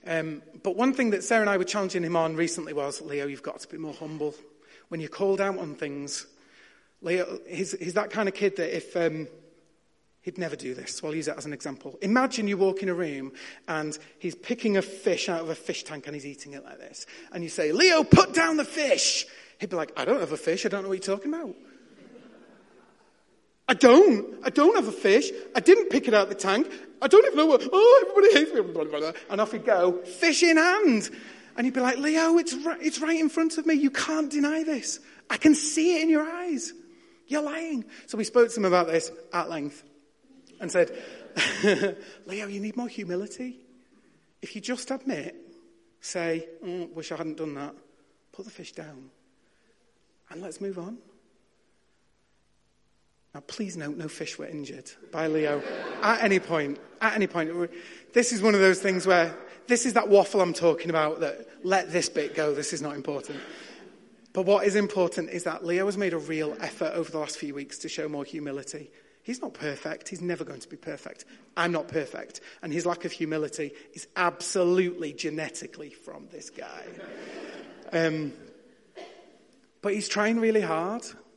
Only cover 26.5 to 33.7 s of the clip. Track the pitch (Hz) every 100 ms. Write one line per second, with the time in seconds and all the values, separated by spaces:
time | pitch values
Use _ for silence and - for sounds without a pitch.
26.5 | 202 330 - - - 269 403 523 285 320
27.5 | 277 285 381 453 539 392 403 403 359 311
28.5 | 240 180 165 151 147 156 165 - 202 214
29.5 | 220 240 196 180 180 - - 339 285 339
30.5 | 320 339 392 392 220 - - - - -
31.5 | - 247 262 247 254 294 311 330 330 339
32.5 | 262 311 320 311 - 311 330 320 - 330
33.5 | 320 311